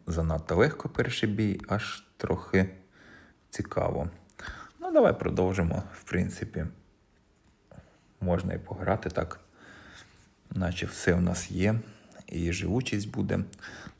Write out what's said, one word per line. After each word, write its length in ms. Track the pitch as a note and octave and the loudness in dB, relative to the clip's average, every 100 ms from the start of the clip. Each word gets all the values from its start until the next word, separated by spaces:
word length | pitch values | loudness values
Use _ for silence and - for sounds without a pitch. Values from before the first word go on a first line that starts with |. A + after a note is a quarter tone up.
| - | -6
занадто 480 | E2 D#2+ D#2 - E2+ | -2 0 -2 0 4
легко 340 | C#3+ - - | 4 2 -6
перший 400 | - B2 - G#2+ | -2 -2 0 0
бій, 320 | G#2 G#2+ G2 - | 2 0 0 -2
аж 360 | G2+ - - - - | -2 -2 -10 -14 -8
трохи 520 | - F#2 - F#3+ F#3+ - - - - - - _ _ | -4 -4 2 4 4 0 -20 -20 -20 -20 -20 _ _
цікаво. 600 | - - - F2+ - F2 - - - - - - - | -8 -4 -2 0 0 -4 -6 -20 -16 -14 -14 -18 -8
Ну, 120 | F4+ | 2
давай 280 | D#4 A3+ - | 6 8 6
продовжимо, 640 | - - F#2 F#2+ E2+ - - | 0 2 2 4 2 0 -4
в 100 | - | -10
принципі. 600 | - F2 F2+ - - - D#2+ - - _ _ _ _ _ _ _ - - - _ _ - | -4 0 0 -2 -6 -6 -6 -8 -20 _ _ _ _ _ _ _ -20 -20 -20 _ _ -6
Можна 320 | F#2 F2 F2+ | 0 0 0
і 60 | F2 | -4
пограти 500 | - F#2 - G2 - | -8 -6 0 0 0
так. 300 | - E2 - - - - - - - - - - _ - | -2 -4 -6 -20 -20 -20 -20 -20 -20 -20 -20 -20 _ -8
Наче 340 | - F2+ F2 - | -2 -2 -2 -4
все 280 | - - | -2 2
в 80 | F2 | 4
нас 300 | F2+ F2 - | 4 0 -2
є. 280 | F#2 G2+ A2 - - - - - | 0 2 2 -2 -14 -20 -20 -10
І 240 | E2+ E2+ | -4 -2
живучість 600 | F#2 F2 A#2 - G#2 G#2 | -2 0 0 0 -2 -2
буде. 280 | - G2 F#2 G2 - - - - - | -2 0 0 -2 -8 -16 -16 -16 -6